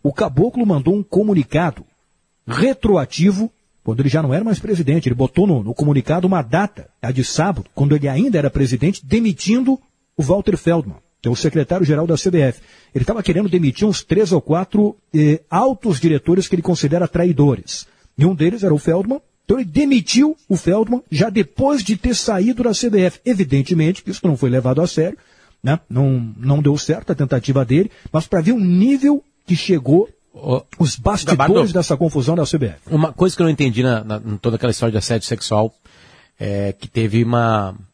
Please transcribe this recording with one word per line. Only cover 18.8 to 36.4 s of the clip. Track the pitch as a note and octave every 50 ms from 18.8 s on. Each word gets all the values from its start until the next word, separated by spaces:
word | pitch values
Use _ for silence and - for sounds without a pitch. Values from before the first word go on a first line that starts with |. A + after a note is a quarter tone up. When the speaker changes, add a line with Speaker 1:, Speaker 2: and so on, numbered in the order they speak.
| - D#3+ D#3+ F#3 G3+ A3 C4+ D4+ _ _ _ _ _
Speaker 1:
Então | - G3+ C4+
ele | B3 F3
demitiu | D3 - D4+ C#4 C#4 A#3 D#3+ - - A#3 D4 D4+ D#4+ _ _ _
o | G3
Feldman | E3 - E3+ F3+ G#3+ A3+ A3 A#3+ B3+ - _
já | D#3 C#3 G3 A#3
depois | F#3+ A3 G3 - _ - C4+ C#4 D4 C4+
de | F#3+ F#3+ G#3+
ter | - - B3+ A#3
saído | - - - G#3 F#3 F#3 A#3 B3 A3
da | A#3+ A#3 G3
C | - - A#3+
B | G#3 G3
F. | F#3 F3 - - _
Evidentemente | B3 B3 F#3+ F#3 C3 C#3 C#3 C3+ - F3+ D#3+ D#3 D#3+ G3 -
que | _ -
isso | - - -
não | F3+ D3
foi | - C#3 B2
levado | B2 C3 A#2+ B2+ B2+ D3+
a | F3
sério, | F3 - D#3 D#3+ F#3 - _ _ _ _ _ _ _ _ _
né? | - C3 D3+ E3 _ _
Não, | A#2 B2+ C#3+ C3+ C3 B2 A#2 A2 G#2+
não | G#2+ A#2 C3+ C#3+ D3+
deu | D3 C#3 D3
certo | D3 - - D#3 A3+ - -
a | D#3+
tentativa | C3+ D3 C3 C#3+ B2 - - C3 C#3 C3
dele, | A2+ C3 D#3+ G#3 A3 - - _ -
mas | - D#3 E3
pra | - - F3
ver | D#3+ F#3
o | B3+ A#3
nível | F#3+ F3+ F3 F3+ G#3 C4 C#4+ C4 C4+ C#4+ D4 C#4 _ _ _ _ _
que | - F3+
chegou | - - - F#3 D#3 B2 C3 D3 F3+ A3 - _ _ _ _
Speaker 2:
Ô, | _ - - - B2+ - - _ - -
Speaker 1:
os | F3 C3 -
bastidores | - A#2 G3+ G#3 F#3+ - C#3+ - C3 C3+ D#3+
Speaker 2:
Gabardo, | G3+ A#3 - G3+
Speaker 1:
dessa | E3 F3+ E3 - D#3
confusão | C3 E3 D#3+ - D3 A#2+ C#3 E3
da | F3 D3
C | - - D#3
B | C3
F. | G#2 E2 - _ - D#3+
Speaker 2:
uma | D3+ D#3+ D#3
coisa | - - F3+ F#3+ -
que | -
eu | F3
não | D#3+
entendi | D3+ C3+ C#3+ C3 A2 A2+
na, | B2 C3 A#2+ A2 A2
na, | A2 G#2+ G#2+ A2
em | A2+ G#2
toda | G2 - A#2+ A2+
aquela | A2+ - A#2+
história | A2 - A#2+ A#2
de | G#2+ G#2
assédio | - - A#2 A2 -
sexual, | - B2 G#2+ - - A2 G#2 A2 A2 _ _ _ _ _ _ - - - - _ _ _
é | _